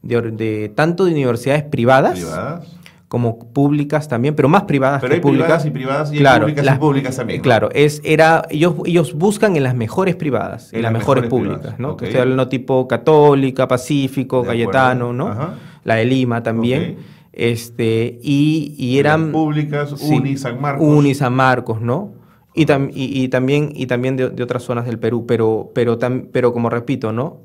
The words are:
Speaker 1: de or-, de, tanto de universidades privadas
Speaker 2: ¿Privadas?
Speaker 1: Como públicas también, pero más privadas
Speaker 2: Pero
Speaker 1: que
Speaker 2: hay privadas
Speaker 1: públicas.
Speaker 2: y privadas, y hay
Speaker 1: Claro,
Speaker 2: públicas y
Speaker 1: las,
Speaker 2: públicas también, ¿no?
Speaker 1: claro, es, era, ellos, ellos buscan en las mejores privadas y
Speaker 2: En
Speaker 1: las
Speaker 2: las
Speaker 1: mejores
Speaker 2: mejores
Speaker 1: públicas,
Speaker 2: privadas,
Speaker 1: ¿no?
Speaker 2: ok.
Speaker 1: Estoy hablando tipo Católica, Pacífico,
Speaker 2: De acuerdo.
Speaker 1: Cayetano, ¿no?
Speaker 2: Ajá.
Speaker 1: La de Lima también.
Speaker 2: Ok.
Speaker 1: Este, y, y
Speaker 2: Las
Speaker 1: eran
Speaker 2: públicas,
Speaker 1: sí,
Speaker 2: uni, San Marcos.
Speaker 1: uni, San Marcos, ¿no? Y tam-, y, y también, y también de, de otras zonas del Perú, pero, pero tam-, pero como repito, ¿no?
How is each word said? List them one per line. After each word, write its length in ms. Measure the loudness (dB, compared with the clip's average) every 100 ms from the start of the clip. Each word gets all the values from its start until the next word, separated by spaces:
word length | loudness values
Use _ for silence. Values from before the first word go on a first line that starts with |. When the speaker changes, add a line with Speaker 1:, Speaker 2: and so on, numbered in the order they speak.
Speaker 1:
de 140 | -2 -2
or-, 160 | -2
de, 400 | -6 -4 -4 -6
tanto 320 | -2 0 2
de 60 | 0
universidades 540 | 2 0 -2 0 -2
privadas 560 | -2 0 4 6 4 -2
Speaker 2:
¿Privadas? 560 | -8 -8 -8 -10 -16 -20 -20 _ _
Speaker 1:
Como 260 | -4 -2 -4
públicas 720 | -6 0 2 0 0 -4 -2
también, 260 | -2 -2
pero 140 | 2 4
más 140 | 4
privadas 400 | 2 0 0 0
Speaker 2:
Pero 80 | 0
Speaker 1:
que 40 | 2
Speaker 2:
hay 40 |
privadas 420 | 2 2 2 2
Speaker 1:
públicas. 40 | 0
Speaker 2:
y 40 |
privadas, 400 | -4 -4 -4 -2
y 20 |
hay 60 | 4
Speaker 1:
Claro, 200 | 6 6 4
Speaker 2:
públicas 160 | 0
y 40 | 0
Speaker 1:
las, 120 | 2
Speaker 2:
públicas 380 | 2 2 -2 -6
también, 220 | -6 -2
¿no? 20 |
Speaker 1:
claro, 260 | 2 2 2
es, 260 | 2 2 2
era, 380 | -2 4 4 4 0
ellos, 240 | 0 0 0 0
ellos 260 | 0 0
buscan 420 | 0 0 2 0
en 100 | 2
las 100 | 0
mejores 420 | -2 -2 -2 -2 -2
privadas 560 | -2 -2 -4 -10 -10
y 40 | -4
Speaker 2:
En 60 |
Speaker 1:
las 100 | -2
Speaker 2:
las 40 | -2
Speaker 1:
mejores 260 | 2 0
Speaker 2:
mejores 40 | 2 -2
Speaker 1:
públicas, 140 | -2 -6 -10
Speaker 2:
privadas, 40 | -10
Speaker 1:
¿no? 120 | -10
Speaker 2:
ok. 120 | -8
Speaker 1:
Estoy 160 | -2 0
hablando 260 | 2 0 0
tipo 400 | -4 0 -2 0
Católica, 800 | 0 4 6 6 6 0 0 0
Pacífico, 680 | 0 0 -2 -2 -4 -2 -2
Speaker 2:
De 40 |
acuerdo. 260 | -2 -2 0
Speaker 1:
Cayetano, 400 | 2 2 2 -4
¿no? 160 | -4 -6
Speaker 2:
Ajá. 260 | -6 -8 -10 -20 -12
Speaker 1:
La 120 | -2 0
de 100 | 2
Lima 360 | 2 0 -2
también. 500 | -2 -2 0 -2 -4
Speaker 2:
Ok. 60 | -8 -16 -20 _
Speaker 1:
Este, 840 | -4 -2 -2 -8 -4 -2 0 -2 -6
y, 520 | -2 2 2 0 -4 -8
y 140 | -2
Speaker 2:
Las 60 | 2
Speaker 1:
eran 320 | 4 2 0
Speaker 2:
públicas, 600 | 0 0 -2 -2 -4 -6
Speaker 1:
sí, 200 | -6 0
Speaker 2:
uni, 240 | 0 0 -4
San 200 | -6 -6
Marcos. 280 | -4 0 4
Speaker 1:
uni, 260 | 6 4
San 200 | 2 0
Marcos, 480 | 2 2 2 -2 -4
¿no? 300 | -2 -4 -6 -14 _ _ _
Y 100 | -2
tam-, 260 | 2 2 0
y, 280 | -4 -4 -2
y 60 | 0
también, 440 | 0 2 0 0
y 120 | -6 -4
también 280 | -2 -2 -2
de, 140 | -4
de 120 | -4
otras 200 | -6 -6
zonas 240 | -4 -4 -4
del 120 | -4
Perú, 280 | -4 -4 -2
pero, 440 | 0 0 -2 -4
pero 240 | -2 0 0
tam-, 300 | -2 -4 -4
pero 220 | 0 0
como 160 | 2 -2
repito, 420 | -2 -4 -4 -4
¿no? 280 | -4 -6 -10